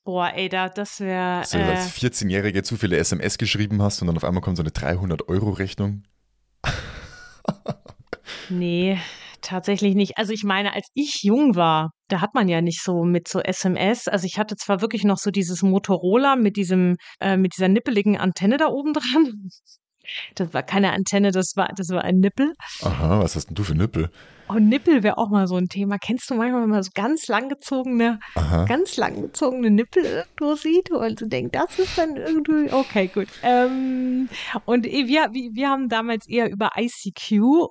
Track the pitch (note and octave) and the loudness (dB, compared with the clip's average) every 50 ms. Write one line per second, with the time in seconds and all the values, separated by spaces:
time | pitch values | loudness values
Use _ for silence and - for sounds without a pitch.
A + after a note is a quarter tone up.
0 | _ G3 F3+ F3+ F3 E3+ - - F#3+ F3+ F#3 F#3 F#3 F#3 F#3 G#3 G#3 - - - | _ -6 -2 -2 -2 -2 -2 -4 -4 -4 -2 -4 -4 -4 -6 -8 -10 -8 -8 -8
1 | G3+ F#3+ F#3 F#3 F3+ F3+ F3+ F3+ - - - - - - - F#3 F#3 F3+ - - | -6 -4 -2 -2 -2 -2 -2 -4 -4 -2 -2 0 0 0 0 -2 -2 -6 -6 -4
2 | B2 B2 - - G#2 F#2 F#2 G2+ G2+ G#2+ F2+ G2 F2+ - A#2+ G#2+ A2+ F#2 F2 D#2 | -4 -2 -2 -2 -2 0 0 0 0 0 0 -2 -2 -4 -4 -2 0 0 2 2
3 | E2 - F#2 E2+ - G2 - - A#2 G#2 - G#2 G#2+ G2+ G#2+ G2+ G#2 G#2 - - | 2 0 0 -2 -2 -2 -2 -2 -2 -2 -2 0 0 0 2 2 2 2 0 0
4 | F#2+ F2 E2 D#2+ - C#2+ F2+ F#2 - G2 F2+ E2 D#2+ D#2 - - - D2 F2 F2+ | 0 0 0 0 0 0 -2 -2 0 -2 -2 -2 -2 -4 -4 -4 -2 -2 -2 0
5 | F#2+ F#2 D#2+ D2+ - - F2+ F#2+ G#2+ G#2 F#2+ F2+ G2 F#2 - - G2+ G2+ G2+ G2+ | 0 -2 -2 -4 -2 -2 -2 0 0 0 -2 -2 -4 -6 -4 -4 -4 -4 -4 -6
6 | - _ _ _ _ _ _ _ _ _ _ _ - - - - - - - - | -10 _ _ _ _ _ _ _ _ _ _ _ -6 -6 -6 -6 -8 -12 -16 -16
7 | - - - - - - - - - - - - - - - - - - - - | -18 -20 -20 -20 -20 -20 -20 -10 -8 -8 -8 -6 -8 -12 -12 -12 -14 -20 -20 -20
8 | - _ - - _ - - - - - F#3 F3+ F3+ F3 E3+ F3 F3+ F#3+ G3 F3+ | -20 _ -18 -18 _ -16 -16 -14 -10 -6 -4 -4 -2 0 0 0 2 0 0 -2
9 | E3+ - - - - - - - - - F#3 F#3 E3+ G3+ G3+ F#3 G3+ G3+ F#3+ G3+ | -4 -10 -14 -18 -20 -20 -20 -16 -12 -8 -8 -6 -2 -2 -2 0 2 2 4 2
10 | G3+ E3+ E3 - A3 G3 A3 G#3+ G#3 G3+ F#3+ G3 G#3 G3+ - G3+ - - - C4+ | 2 0 -2 -4 -4 -4 -4 -4 -2 -2 0 0 -2 -2 -4 -6 -8 -8 -4 -4
11 | D4 C#4+ - - - G3+ G#3+ C4+ D4+ C4+ F#3+ F3 E3+ E3 D#3+ D#3 D#3 D#3+ - _ | -4 -4 -4 -2 2 2 4 4 6 4 4 4 4 4 4 2 0 -2 -6 _
12 | _ - G3+ E3+ F3 - - C4 G#3 F3+ E3+ E3 E3+ F3 E3 - - F#3+ F3+ E3+ | _ -4 -2 -2 -2 -2 0 2 2 2 2 2 2 0 0 -2 -2 -2 0 2
13 | E3+ F3 F3 E3+ E3+ - - F#3 - - F#3 - - F#3+ F3+ - - G3 A#3+ A#3+ | 2 2 2 2 0 -2 -4 -2 -2 -2 -2 -2 0 0 0 2 2 0 0 0
14 | - - - F#3+ F3 F#3 - G3+ G#3+ G#3+ G3+ - - - G3+ F3+ G#3+ A3 - G#3 | -2 -4 -2 -2 -2 -2 -2 -4 -4 -4 -6 -6 -4 -2 -2 0 0 -2 -2 0
15 | - G#3 G3 F#3+ - G3+ F3+ G3+ F#3 E3+ F3+ E3+ G3+ G3 F#3 G3 - - F#3+ - | 2 2 2 2 0 -2 0 0 0 -2 -2 0 2 2 2 2 2 0 0 0
16 | - F#3 G3+ B3 C#4 C#4 C4+ B3+ A3 G3+ G#3+ G3+ G3 E3+ F#3 F#3 F3+ F3+ F3+ - | 2 2 4 4 4 4 4 4 2 2 2 0 0 2 2 4 4 4 2 0
17 | - - - - - G3 F#3+ F#3 F#3+ F3 - - F#3+ F#3+ F#3+ A#3 - - A#3+ G3+ | -4 -10 -10 -4 -2 0 2 2 2 2 0 0 2 4 4 4 2 2 0 2
18 | F#3+ G#3 G3+ - - F#3 E3+ - F#3 G3+ B3+ D4 D#4+ C#4+ - C#4 C#4+ D4+ D4 D4+ | 2 2 2 2 0 -2 -2 0 0 2 2 2 2 0 0 -2 -2 -2 -2 -2
19 | B3 B3 B3+ D#4+ D#4+ B3+ G#3+ G#3 G3 F#3 - - _ _ _ _ _ _ _ _ | -2 2 4 4 4 4 0 -6 -14 -16 -16 -18 _ _ _ _ _ _ _ _
20 | _ - - - - - - - F#3 E3 - C3+ - - F#3+ G3 G3 F#3 - G3 | _ -14 -14 -14 -14 -10 -6 -4 -4 -4 -2 -4 -4 -2 0 2 2 2 2 0
21 | F#3+ - G#3 G3+ G3+ G3+ F#3 F#3 F#3 - - G3+ F#3 - - G3 F#3 E3 F#3 F3 | -2 0 2 2 4 4 2 2 0 -2 -2 -2 -2 -2 -2 -6 -6 -4 -2 -2
22 | - - F#3 F#3 F#3+ G3 - - C4+ D4+ E4+ - - - - - - F2+ E2+ C2+ | 0 2 4 4 4 4 2 0 0 -2 -2 -6 -12 -16 -10 -6 -4 -2 -2 0
23 | E2 D#2 F#2 G#2+ F#2 D#2+ - D#2 - - D#2+ G2+ G#2 F2 D2+ D#2 F#2+ - - E2 | 2 2 4 4 2 0 -2 -4 -6 -6 -6 -4 -2 0 0 0 0 0 0 -2
24 | D#2+ D#2+ - - - - - - - - G3+ A3+ G#3+ G#3+ A#3+ C#4+ - F4 D#4 B3 | -2 -2 -4 -10 -20 -20 -20 -16 -8 -2 2 4 4 4 4 4 4 4 4 4
25 | G3 G#3 - - A#3 G3+ G#3 G3+ F#3+ F3 F3+ F3+ F#3 F3+ - F#3+ G3+ G3+ G3+ G3 | 4 2 0 0 0 2 2 2 2 2 2 0 0 -2 -2 -2 -2 -2 -2 -2
26 | - - A#3 B3 - - C4 A3 A3+ B3 B3+ A#3+ A#3 G#3+ G#3+ G3+ F#3+ F#3+ - F#3+ | -2 -4 -4 -4 -4 -4 -2 -2 0 0 0 0 2 2 2 2 0 -2 -4 -2
27 | G3 B3 D#4 D#4+ - - G#3+ G#3+ B3 C4+ C#4 - - - C#4 C4 B3+ B3+ B3 A#3 | -2 0 -2 -2 -2 0 -2 0 -2 -2 -6 -8 -6 -4 -4 -2 -2 0 2 2
28 | A#3 A#3 A#3 G#3+ - - - - D#2+ D2 E2+ E2 F2+ G2+ A#3+ D4+ F#4+ - - - | 2 2 0 -2 -6 -8 -4 -2 0 2 2 2 2 2 2 2 0 0 -2 -2
29 | - - - G3+ G3+ - - - D#4 C4+ C4 B3+ A#3+ A3 G#3 G#3 A#3 - - F#4 | -2 -2 -2 -4 -8 -8 -4 -2 0 0 0 2 4 4 4 4 4 2 2 0
30 | E4+ - - D3+ - - _ - D4+ D4 D4+ D4 - D#4+ E4 F4+ F#4+ F#4+ E4+ C4 | 2 2 0 -4 -6 -8 _ -4 -2 -2 -2 0 0 2 2 2 2 2 0 -2
31 | A3+ A3+ A3 - A#3 A3 - - - - - - D#4+ - - - F#4+ - - F4+ | -2 -2 -4 -4 -6 -4 -4 -4 -4 -2 -2 -2 -2 -2 0 -2 -2 0 0 -2
32 | E4 D#4+ C#4+ C4+ - D#4+ D#4+ D#4+ D4 D#4 D#4 D4+ D4 - - C4+ C4 - - G#3+ | -2 -2 -2 -4 -4 -2 0 0 2 2 2 2 2 2 0 0 0 0 0 0
33 | F#3 F#3 - G#3 F#3+ - - - - B3 B3 B3 B3 B3+ C4 C4 C4 C4 B3+ B3+ | 0 0 0 -4 -4 -4 -6 -4 0 2 4 4 4 2 0 -2 -2 -2 -2 -2
34 | B3+ B3+ B3+ B3+ C4 B3 - - - - - A3+ - - A#3+ B3 A3 - - C#4 | -2 -2 -2 -2 -2 -4 -6 -10 -10 -8 -8 -6 -2 0 0 0 0 0 -2 -2
35 | C4+ A#3 C#4 D#4 D#4 G#3 A3+ C4 B3 A#3+ G#3+ A#3 C#4 C#4 C4+ C4+ C4+ A#3 A#3 A3+ | 0 2 2 2 2 0 -2 -6 -8 -6 -4 -2 -2 0 0 0 -2 -2 -2 -2
36 | A3+ A#3 A#3 A3 - - - A#3+ A#3 - - G3+ A3 - - - A#3 A#3+ - - | -2 -2 -4 -4 -4 -4 -2 0 0 0 0 -2 -2 -2 -2 -2 -4 -4 -4 -8
37 | - G3 - - - - G#3+ G3+ G#3+ B3+ D4 E4+ E4+ - | -10 -10 -10 -10 -4 0 2 4 6 6 6 6 4 2